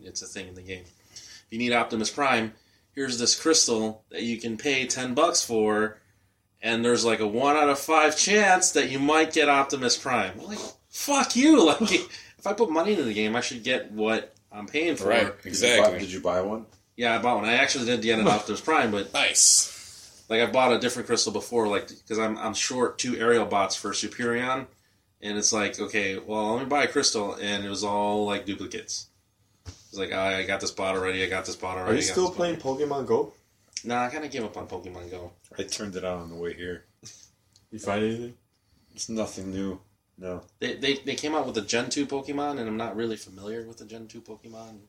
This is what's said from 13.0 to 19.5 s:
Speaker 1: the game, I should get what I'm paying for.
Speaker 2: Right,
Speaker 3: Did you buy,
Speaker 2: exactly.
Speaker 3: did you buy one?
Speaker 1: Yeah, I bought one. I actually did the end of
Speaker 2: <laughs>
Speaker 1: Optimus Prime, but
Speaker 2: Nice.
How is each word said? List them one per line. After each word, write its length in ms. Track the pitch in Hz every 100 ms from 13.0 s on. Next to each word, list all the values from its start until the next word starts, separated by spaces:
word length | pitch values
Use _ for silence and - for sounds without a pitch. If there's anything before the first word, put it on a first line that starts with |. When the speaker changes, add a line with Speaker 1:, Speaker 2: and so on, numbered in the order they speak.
Speaker 1:
the 120 | 123
game, 200 | 104 107
I 60 | 117
should 240 | 120 120
get 260 | 110 127 -
what 420 | 107 110 110 - _ _
I'm 140 | 104 101
paying 280 | 147 170
for. 140 | 147 98
Speaker 2:
Right, 160 | 117
Speaker 3:
Did 40 | 101
you 140 | -
buy, 60 | 92
Speaker 2:
exactly. 500 | 95 120 113 107 90
Speaker 3:
did 140 | 98
you 80 | 92
buy 200 | - 90
one? 260 | 98 113 113 _ _ -
Speaker 1:
Yeah, 200 | 117 113
I 60 |
bought 140 | 123 113
one. 100 | 107
I 80 |
actually 320 | 120 135 143 117
did 140 | 123
the 120 | 110
end 80 | 110
of 80 | 104
Speaker 2:
<laughs> 60 |
Speaker 1:
Optimus 260 | 104 - 101
Prime, 320 | - 156 117
but 200 | 101 -
Speaker 2:
Nice. 1120 | 139 110 - -